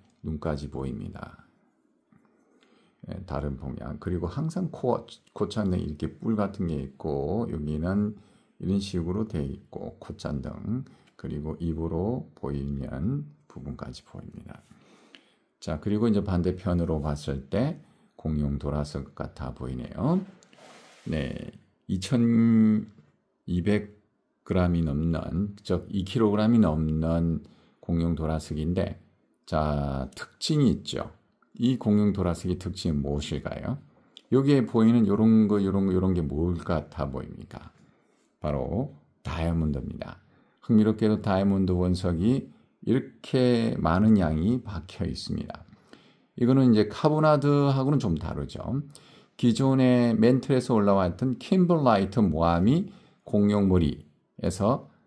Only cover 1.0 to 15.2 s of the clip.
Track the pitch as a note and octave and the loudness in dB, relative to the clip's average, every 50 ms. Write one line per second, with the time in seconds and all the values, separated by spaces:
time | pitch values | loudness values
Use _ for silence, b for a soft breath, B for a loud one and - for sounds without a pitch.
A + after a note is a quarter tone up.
1 | G1+ - - - - - - - - _ _ _ _ _ _ _ _ _ _ _ | -10 -12 -12 -14 -16 -18 -18 -20 -20 _ _ _ _ _ _ _ _ _ _ _
2 | _ _ _ _ _ _ _ _ b b b b b b b b b b b b | _ _ _ _ _ _ _ _ b b b b b b b b b b b b
3 | - - F2+ F2+ F#2 F2+ - C#2 C#2+ C#2+ C2+ - - C2+ B1+ - - - D2+ D2 | -16 -14 -14 -14 -10 -8 -6 -6 -6 -6 -8 -8 -10 -10 -10 -10 -10 -12 -12 -10
4 | - F#2 F2+ E2+ F2 E2 - C#3 D#3 D#3+ - F#3 F#3 D#3+ - - - B2+ A#2 - | -6 -6 -6 -4 -4 -6 -6 -4 -6 -4 -4 -4 -6 -6 -6 -6 -4 -2 -4 -4
5 | - - - - _ _ - - G#2 F2+ - A2+ G#2 F#2+ F2+ F2 E2+ D#2 D#2 - | -6 -12 -20 -20 _ _ -6 -6 -6 -4 -4 -4 -2 -2 -2 -2 -2 -6 -8 -6
6 | D#2+ D#2+ - - - A2 A2+ G#2 G2+ G2 F#2+ - F#2 E2 D#2+ C#2+ C2+ C2+ - - | -8 -8 -8 -6 -4 -4 -2 -2 -2 -4 -4 -6 -4 -4 -4 -4 -6 -10 -12 -10
7 | - D#2+ C#2+ C#2 C#2 D2 F2+ A2+ A#2 F2 - D#2 D2 D2 D2+ D2+ D#2 F2+ F#2+ G#2 | -8 -6 -4 -4 -4 -4 -4 -4 -4 -4 -6 -6 -6 -6 -4 -4 -2 -2 0 0
8 | G#2 G#2 G#2+ b b b b b b b b - - F2 G2 G2 G2 G2 - F2+ | -2 -2 -4 b b b b b b b b -8 -4 -2 -2 -2 -2 -2 -4 -4
9 | E2 E2+ F2+ G#2 A2+ A2 - D#2+ C#2+ C#2 C#2 C#2 - - - - - - - - | -4 -2 -2 -4 -4 -4 -4 -6 -4 -6 -8 -10 -14 -16 -14 -12 -12 -12 -14 -16
10 | - - - - - D2 D2 C#2 C2 C2+ - - - - A2 C3 C#3 b b b | -16 -16 -14 -10 -8 -6 -6 -6 -6 -8 -12 -10 -8 -6 -6 -6 -8 b b b
11 | b b b _ - - - D2 D2 D#2 D#2+ D#2 E2+ E2 D#2+ D#2 D#2+ E2 E2 E2 | b b b _ -12 -10 -10 -8 -8 -8 -8 -6 -6 -6 -4 -4 -4 -4 -2 -2
12 | F#2 G#2+ B2 C3 - - _ - - C2+ C#2+ C#2 C#2 C#2+ C#2+ C#2 C2 A#1+ A#1+ C2 | -2 -2 -4 -6 -8 -12 _ -12 -8 -6 -6 -4 -4 -6 -6 -6 -8 -8 -8 -6
13 | D2+ A2 C3+ D3 D3 D3 - _ _ _ - - - D2 - - - - - - | -4 -4 -4 -4 -8 -10 -16 _ _ _ -18 -16 -14 -12 -12 -12 -12 -14 -14 -18
14 | _ _ - - - - - - - - - - - _ b b b b b b | _ _ -18 -18 -18 -16 -16 -18 -18 -18 -20 -20 -20 _ b b b b b b
15 | b b b b | b b b b